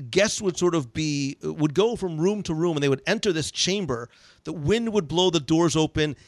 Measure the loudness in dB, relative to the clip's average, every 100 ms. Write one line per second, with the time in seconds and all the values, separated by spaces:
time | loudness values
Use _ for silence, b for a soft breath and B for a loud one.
0 | -4 2 2 0 -4 0 0 0 -2 -4
1 | -2 -2 -4 -4 -8 -2 0 2 2 0
2 | -4 0 0 0 -4 -2 0 2 2 0
3 | 0 0 0 0 -4 -2 -2 0 -2 -6
4 | -8 b b b -12 -6 0 0 2 0
5 | 0 2 2 2 2 2 4 2 0 0
6 | -2 -4